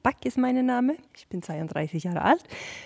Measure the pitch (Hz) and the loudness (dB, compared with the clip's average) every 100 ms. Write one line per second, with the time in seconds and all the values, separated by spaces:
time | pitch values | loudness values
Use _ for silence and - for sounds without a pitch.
0 | 254 - 262 262 254 254 254 247 254 320 | -2 0 -2 0 2 2 2 2 2 0
1 | - - - 180 - 156 160 151 156 165 | -8 -20 -10 -8 -6 -6 -4 -4 -2 -2
2 | 180 170 214 330 - - - - | -2 0 4 4 2 -14 -12 -14